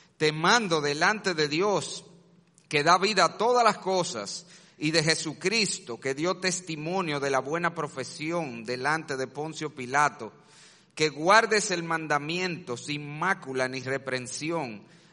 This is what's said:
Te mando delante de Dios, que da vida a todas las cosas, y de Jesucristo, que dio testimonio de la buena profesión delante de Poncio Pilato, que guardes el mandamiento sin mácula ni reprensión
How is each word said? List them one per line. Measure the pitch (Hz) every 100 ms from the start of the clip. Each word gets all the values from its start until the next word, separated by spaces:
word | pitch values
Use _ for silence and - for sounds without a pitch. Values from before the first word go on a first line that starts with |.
| _ -
Te | 156
mando | 156 175 233 202 160
delante | 147 147 180 214 190
de | 160 151
Dios, | 151 208 180 - - - - _ _ _ _ -
que | 147
da | 151 175
vida | 202 190
a | 165 -
todas | 226 247
las | 226 -
cosas, | 180 190 170 113 101 - - - - -
y | 151
de | 160
Jesucristo, | 156 156 160 131 185 226 202 - - 113
que | 135
dio | 135 170 185
testimonio | 185 170 - 156 156 190 170 147
de | 139
la | 135
buena | 127 165 175
profesión | 165 147 139 123 - 156 175 147 117
delante | 113 127 139 160 147 131
de | 131
Poncio | 143 156 147 151
Pilato, | 147 123 139 147 107 110 - - - - - _
que | - 156
guardes | 139 165 214 226 214 190
el | 175
mandamiento | 170 160 156 143 147 175 185 170 170 120
sin | - 147 147 147
mácula | 180 190 135 131 127
ni | 131
reprensión | 127 135 135 127 120 - 151 170 135 104 - - -